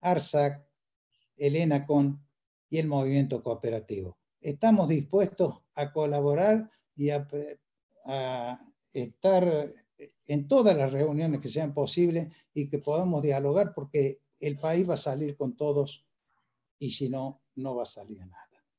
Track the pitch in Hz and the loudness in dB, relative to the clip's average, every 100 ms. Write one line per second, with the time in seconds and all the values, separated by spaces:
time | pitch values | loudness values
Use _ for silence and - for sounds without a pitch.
0 | 175 175 143 147 143 143 _ _ _ _ | 2 0 2 2 2 0 _ _ _ _
1 | _ _ _ _ 143 147 170 143 143 147 | _ _ _ _ 0 2 2 2 4 4
2 | 143 143 - _ _ _ _ 160 160 143 | 4 0 -10 _ _ _ _ -2 0 0
3 | 135 139 139 127 120 113 120 113 104 101 | 2 2 2 -2 -4 -4 -2 -4 -6 -8
4 | 92 - _ _ - 143 226 214 165 156 | -8 -12 _ _ -8 0 4 4 4 0
5 | 139 196 190 - 170 - _ - 143 156 | 0 0 0 0 -2 -2 _ -8 -6 -2
6 | 151 147 143 147 196 220 220 _ _ - | -2 0 0 2 4 2 0 _ _ -4
7 | 143 147 143 147 147 147 _ _ _ _ | -2 -2 -4 -8 -10 -14 _ _ _ _
8 | - 135 127 127 120 123 - _ _ - | -8 -6 -4 -6 -8 -10 -16 _ _ -8
9 | 120 - 190 190 180 156 147 - _ _ | -8 -2 2 4 4 0 -4 -10 _ _
10 | - _ _ 147 143 269 220 165 135 135 | -20 _ _ -4 2 4 6 4 2 2
11 | 151 147 165 147 135 120 156 143 139 - | 0 0 -2 -2 -4 -4 -4 -2 -2 2
12 | 175 165 160 - _ - 143 143 143 156 | 2 2 -4 -12 _ -6 -4 -4 -2 0
13 | 185 160 143 139 139 156 202 - 139 151 | 0 0 2 0 2 2 0 -2 -4 0
14 | 135 135 _ _ 151 143 160 165 180 156 | 0 -2 _ _ -6 -4 -2 0 2 0
15 | - 135 151 143 135 120 151 143 139 - | -2 -4 -4 -4 -6 -4 0 0 0 -4
16 | _ _ _ _ _ _ _ _ 139 - | _ _ _ _ _ _ _ _ -6 -4
17 | 135 131 135 139 _ - 135 123 117 - | -4 -4 -8 -12 _ -10 -8 -6 -8 -10
18 | 98 104 92 87 - _ _ | -16 -18 -18 -20 -20 _ _